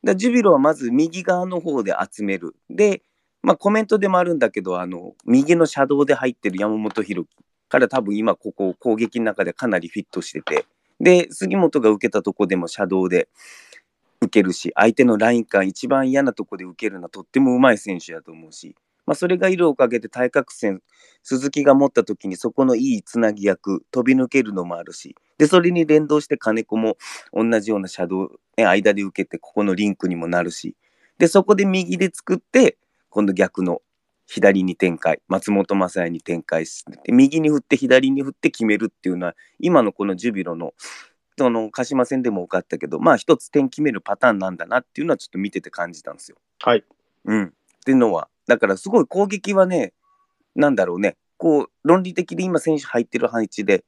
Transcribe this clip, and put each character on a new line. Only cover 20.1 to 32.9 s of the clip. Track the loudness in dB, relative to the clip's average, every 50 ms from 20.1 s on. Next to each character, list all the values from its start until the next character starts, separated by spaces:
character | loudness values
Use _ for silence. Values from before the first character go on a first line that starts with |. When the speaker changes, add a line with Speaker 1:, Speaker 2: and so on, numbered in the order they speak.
| -4 -2 -2 0
Speaker 1:
角 | 0 -2 -2 _
線、 | -10 -6 -4 -4 -4 -6 _ _ _ _ _ _ _ _
鈴 | _ -6 -4 -4 -4 -4
木 | -4 0 4
が | 4 6
持 | 6 4 2
っ |
た | _ 0 -2
時 | -2 -6 -8 -8 -10
に | -10 -6
そ | -8 -6
こ | -2 0 0
の | 2 2
い | 0 0 -2 -2
い | -4 -6
つ | -8 -4 0
な | 0 0
ぎ | 0 0 0
役、 | -2 -2 -2 _ -6 -6 -6 _ _
飛 | -4 -2 0
び | 2 2 2
抜 | 0 0
け | 0 -2
る | -2 -2 -4
の | -8 -8
も | -8 -10 -12
あ | -12
る | -16 -18
し、 | -18 -18 -20 -20 _ _ _ _ _
で、 | 2
そ | 4 6 4
れ | 4 4
に | 2 0 2
連 | 4 4 4 4 2
動 | 0 -2
し | 0 -2
て | -8 -4
金 | -2 -2 -2 -2 -4
子 | _ -4 -2
も | -2 -2 -4 _ -10 -18 -18 -18 -18 _
同 | -4 -2 0 2 0 0
じ | 0 0
よ | -4 -4
う |
な | -4 -8
車 | -6 -6 -6 -4
道、 | -4 -4 -6 -6 -10 -20 _ _ _ 2
ね、 | 4
間 | 4 4 4 4 2 2
で | 2 -2
受 | -6 -4 -6 -6
け | _
て | -6 -14
こ | -14 -8 _
こ | -2 0
の | 0 0
リ | 0 0 -2
ン | -2
ク | _ -4 -4
に | -4
も | -4 -4 -2
な | -2 -2
る | -2 -2
し、 | -6 -10 -12 -14 -14 _ _ _ _ _ _ _ _ _
で、 | 2 4
そ | 6 4 4
こ | 4 2
で | 2 2
右 | 0 0 -2 -2 -4 -2 -2
で | -2 -2
作 | -2 -8 _ -6 -6
っ | -6
て、 | _ _ 4 4 4 4 2 _ _ _